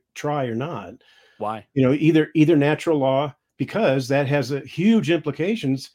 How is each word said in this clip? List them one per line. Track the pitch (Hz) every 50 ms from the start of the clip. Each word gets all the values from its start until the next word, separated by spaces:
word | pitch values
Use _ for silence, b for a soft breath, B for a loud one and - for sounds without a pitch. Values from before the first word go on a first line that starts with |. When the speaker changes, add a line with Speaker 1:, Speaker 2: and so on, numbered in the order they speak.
| _ _ -
Speaker 1:
try | - - 147 147 147 135
or | 120 113
not. | 113 139 165 165 107 95 85 87 - b b b b b b b b
Speaker 2:
Why? | 104 104 110 107 104 _ -
Speaker 1:
You | 139 131
know, | 127 143
either, | 147 156 156 160 156 151 151 -
either | 160 151 147 170 147
natural | 139 147 156 147 - 170 160 147
law, | 131 135 135 135 147 143 - _ _ _ _ -
because | 139 - - 196 226 156 135 139 127 117
that | 135 143 143 127
has | 143 147 131 113
a | 147 131
huge | - - - - 175 220 226 220 151 139
implications | 175 160 - 147 131 - 156 190 233 220 - 135 135 131 - -